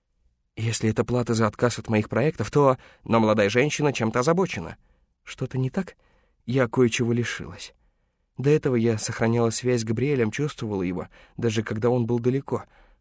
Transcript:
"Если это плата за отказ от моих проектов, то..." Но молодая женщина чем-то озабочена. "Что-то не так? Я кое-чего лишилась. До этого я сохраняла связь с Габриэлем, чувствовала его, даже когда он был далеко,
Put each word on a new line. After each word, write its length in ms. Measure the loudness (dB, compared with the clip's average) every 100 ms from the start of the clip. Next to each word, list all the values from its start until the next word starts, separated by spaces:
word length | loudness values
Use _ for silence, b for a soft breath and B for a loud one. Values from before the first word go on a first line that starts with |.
| _ _ _ _ _ -6
"Если 340 | -4 0 0
это 140 | 0
плата 300 | 0 0 0
за 120 | 0 0
отказ 320 | 2 0 -2
от 100 | 0
моих 200 | 0 0
проектов, 420 | 0 0 -2 -2
то..." 280 | 4 4 2 B B
Но 160 | 0 2
молодая 280 | 4 4 2
женщина 440 | 2 0 0 -2
чем-то 260 | 0 -2 0
озабочена. 580 | 2 2 0 -4 -10 -14 _ _ _ _
"Что-то 340 | -20 -10 -6 -4
не 140 | -4
так? 260 | -4 -6 -12 _ _ _ _ -2
Я 200 | 0 2
кое-чего 460 | 4 2 2 0
лишилась. 640 | 0 -2 -6 -12 -14 -18 -20 _ _ _ _ _ -4
До 140 | 2
этого 240 | 2 4
я 240 | 2 2 0
сохраняла 520 | -2 -2 2 2 2
связь 320 | 0 0 0
с 20 |
Габриэлем, 480 | 0 -2 0 0 0
чувствовала 500 | 0 -4 -4 -6 -2
его, 240 | -2 -4 -8 b b -4
даже 260 | -2 -2
когда 280 | -2 -2 0
он 160 | 2 0
был 120 | 0
далеко, 460 | 0 -2 -4 -8 -8 b b b